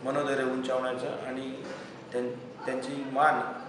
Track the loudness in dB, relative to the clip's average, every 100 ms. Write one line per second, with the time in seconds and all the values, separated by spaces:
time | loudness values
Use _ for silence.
0 | 2 0 2 2 2 2 2 2 2 0
1 | -2 -4 -4 -4 -4 -6 -8 -8 -10 -12
2 | -4 -2 -2 -4 -10 -6 -2 -2 -2 -4
3 | -2 6 6 6 0 -4